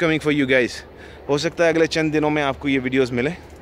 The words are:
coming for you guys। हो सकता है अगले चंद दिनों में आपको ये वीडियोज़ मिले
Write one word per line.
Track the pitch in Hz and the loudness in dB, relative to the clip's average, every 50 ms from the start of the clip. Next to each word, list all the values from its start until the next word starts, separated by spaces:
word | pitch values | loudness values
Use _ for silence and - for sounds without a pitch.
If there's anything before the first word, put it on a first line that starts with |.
| 170 | 0
coming | 160 160 151 - | 0 0 0 0
for | 151 147 | 0 0
you | 151 139 127 131 | 2 2 2 4
guys। | 127 120 104 - - - - - - - - - - - - | 4 2 2 -2 -8 -16 -16 -20 -20 -20 -20 -20 -12 -4 -2
हो | 143 147 | -2 -2
सकता | 151 170 160 - 170 | -2 -2 -2 2 2
है | 165 160 | 2 4
अगले | 160 165 | 2 2
चंद | 156 - 165 156 156 151 | 2 0 0 0 0 0
दिनों | 156 151 151 | 0 0 0
में | 151 151 147 | 0 0 -2
आपको | 139 131 - 143 143 | -2 -4 -4 -2 -2
ये | 135 135 | 0 0
वीडियोज़ | 127 131 127 139 131 120 127 | 0 0 0 0 0 0 0
मिले | 120 123 147 175 - - - - - | -2 -2 -2 -4 -6 -14 -20 -20 -20